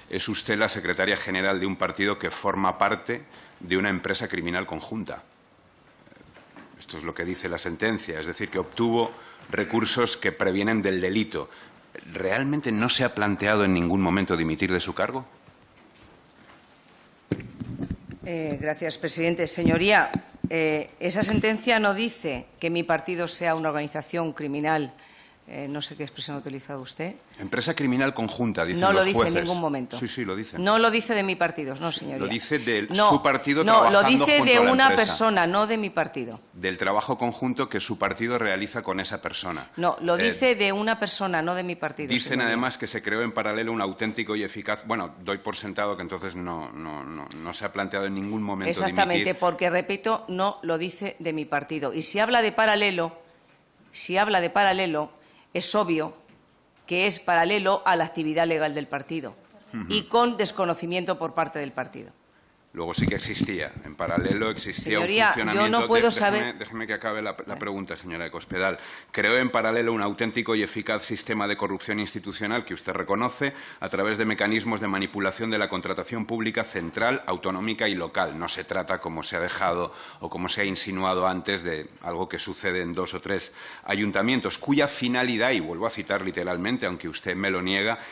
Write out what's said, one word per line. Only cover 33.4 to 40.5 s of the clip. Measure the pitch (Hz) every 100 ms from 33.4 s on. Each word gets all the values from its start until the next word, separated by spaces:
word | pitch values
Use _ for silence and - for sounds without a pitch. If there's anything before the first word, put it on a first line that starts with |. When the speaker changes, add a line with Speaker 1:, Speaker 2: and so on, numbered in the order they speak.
| 143 143 196
Speaker 2:
no, | 220
lo | -
Speaker 1:
trabajando | 202 220 262 285
Speaker 2:
dice | 294
Speaker 1:
junto | 254
Speaker 2:
de | 240
Speaker 1:
a |
la | 240
Speaker 2:
una | 262 269
Speaker 1:
empresa. | 240
Speaker 2:
persona, | 214 - 220 196 170
no | 196 214
de | 226
mi | 202
partido. | - 156 143 117 110 -
Speaker 1:
Del | 90 92 90
trabajo | 98 104 - 117
conjunto | 120 - 127 123 127
que | 104
su | - 110
partido | 98 - 117 123
realiza | 110 95 104 101
con | 95 95
esa | 92 101
persona. | 85 - 92 78 64 -
Speaker 2:
No, | 175 -
lo | 170 175
Speaker 1:
Eh, | 190
Speaker 2:
dice | - 254